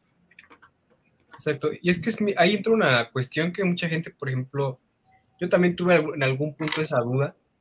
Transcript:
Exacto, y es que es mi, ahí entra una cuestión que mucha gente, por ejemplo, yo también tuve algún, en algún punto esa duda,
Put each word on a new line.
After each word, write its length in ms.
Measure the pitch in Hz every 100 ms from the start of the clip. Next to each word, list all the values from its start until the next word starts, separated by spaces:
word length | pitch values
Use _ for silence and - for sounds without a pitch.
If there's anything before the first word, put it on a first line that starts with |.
| _ _ _ _ - - - _ _ _ _ _ _
Exacto, 360 | - - 143 151 -
y 80 | 175
es 100 | 175
que 100 | -
es 120 | 220
mi, 120 | 208 196
ahí 180 | 175 208
entra 160 | 208
una 380 | 226 170 123 117
cuestión 400 | 131 131 - 170
que 120 | 175
mucha 260 | 185 175 170
gente, 200 | 160 165
por 200 | - 135
ejemplo, 500 | 127 131 139 139 131 _ _ _ _ _ -
yo 100 | 175
también 260 | 185 180 175
tuve 200 | 180 175
algún, 200 | 156 147
en 80 |
algún 320 | 135 131 151 147
punto 260 | 156 -
esa 180 | 156 143
duda, 360 | 120 131 143 - _ _